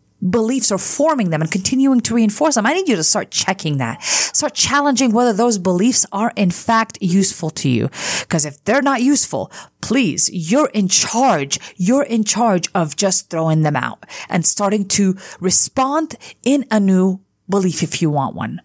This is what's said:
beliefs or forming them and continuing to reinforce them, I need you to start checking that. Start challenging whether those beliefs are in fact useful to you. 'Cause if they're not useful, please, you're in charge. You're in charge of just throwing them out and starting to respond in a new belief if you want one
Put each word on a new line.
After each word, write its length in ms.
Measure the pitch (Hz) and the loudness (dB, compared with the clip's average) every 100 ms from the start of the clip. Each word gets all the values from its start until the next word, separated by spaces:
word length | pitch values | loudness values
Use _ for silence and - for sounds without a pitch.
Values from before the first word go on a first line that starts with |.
| _ - 185 | _ -6 -2
beliefs 400 | 233 220 262 - | 0 0 0 0
or 80 | 190 | -2
forming 500 | - - 311 285 180 | -4 0 0 2 0
them 140 | 156 | 0
and 80 | 160 | -2
continuing 500 | 190 - 262 269 247 | -2 -2 2 4 2
to 140 | 226 226 | 2 0
reinforce 400 | 220 - 302 247 | 0 2 0 2
them, 100 | 220 | 0
I 80 | |
need 160 | 349 381 | 0 0
you 60 | 185 | 0
to 80 | |
start 260 | 160 - 92 | 2 0 -2
checking 480 | - - 190 160 139 | -4 -4 -2 -2 -2
that. 240 | 117 - | -2 -6
Start 540 | - - - - 294 - | -4 -2 0 -2 -2 -4
challenging 560 | - 285 285 254 262 | -2 0 2 2 2
whether 200 | 226 247 | 2 2
those 280 | 202 240 208 | 2 0 0
beliefs 480 | 185 180 233 - - | 0 2 2 2 -2
are 220 | 196 233 - | -2 -4 0
in 140 | 185 | 0
fact 480 | - - 226 226 - | 0 0 0 0 -4
useful 520 | 185 190 185 - 160 | 0 2 2 -2 -6
to 180 | - 139 | -2 0
you. 180 | 117 117 - - - - | 0 -2 -4 -6 -6 -2
'Cause 160 | 165 | -2
if 200 | 151 - - | -2 -4 0
they're 160 | 262 | 2
not 220 | 277 254 | 2 2
useful, 480 | 254 285 - 123 - - - - | 2 2 0 -4 -8 -12 -20 -12
please, 480 | - 254 202 - - | -2 0 0 0 -2
you're 380 | 180 156 262 302 | -2 0 2 2
in 140 | 214 190 | 0 0
charge. 720 | - - 226 269 165 139 - - - | 0 0 0 2 2 -2 -6 -8 -4
You're 260 | 180 269 | 2 2
in 220 | - 226 | 2 0
charge 440 | 208 208 240 180 - | 0 2 2 2 0
of 220 | 185 156 - | -2 -2 -2
just 340 | 196 185 - | 0 0 -2
throwing 320 | 165 160 160 | -2 2 2
them 140 | 156 139 | 2 0
out 320 | - - - - - | -2 -8 -18 -16 -4
and 160 | 170 | -2
starting 440 | - - 202 208 196 | 0 0 0 0 0
to 280 | - 196 185 - - | 0 0 0 -8 -6
respond 760 | 180 - - 269 262 302 320 - - - | 0 0 0 0 0 0 -4 -10 -18 -6
in 220 | 247 285 - | 0 0 2
a 80 | 214 | 2
new 400 | 196 185 190 185 _ _ - | 4 4 2 0 _ _ -2
belief 360 | 196 185 - | 0 0 -2
if 180 | 156 - | -4 -2
you 80 | 160 | 0
want 260 | 147 135 - | 0 -2 -6
one 240 | 113 165 | -8 -10